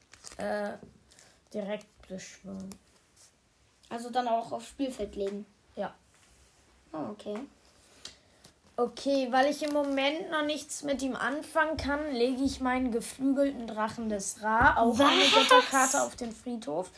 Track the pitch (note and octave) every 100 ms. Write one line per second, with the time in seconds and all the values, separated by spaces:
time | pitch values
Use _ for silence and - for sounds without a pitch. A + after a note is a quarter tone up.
0 | _ - - - G#3 G#3 G#3 - - -
1 | _ - - _ _ G#3+ G3+ G#3 - _
2 | - F#3 - - F#3+ G3 F#3+ - _ _
3 | _ _ - _ _ _ _ _ - A#3
4 | A#3+ B3 B3 A3+ A#3 A#3 - - C4+ B3
5 | G#3 G3 G3 G3+ G3+ _ _ - F#3+ -
6 | _ _ _ _ _ _ _ _ _ D#4
7 | A3+ G#3 G#3+ G#3 C#4+ _ _ _ _ -
8 | - - _ _ - _ _ - A#3+ -
9 | C#4 C#4 B3 C4 C#4 C#4+ D4+ D4 C#4 C4+
10 | C#4 D#4 F4+ D#4+ D4 D4+ - - C#4+ C4+
11 | C4 A#3 A#3 D4 D4+ D#4+ D#4 D4+ C4 C#4+
12 | D4+ B3 B3 B3+ C4+ - B3+ B3+ B3+ A3+
13 | - - C4+ C4+ C#4 C#4 A3+ G#3+ A3 A#3+
14 | A3 G3+ F#3+ - G#3+ A3 C#4 A#3 A#3+ A3
15 | C#4+ F#4 C#4 G#4 B3+ D4+ - C4+ B3+ C#4
16 | A#3+ - A#3 G#3+ B3 A#3 - D#3 F#3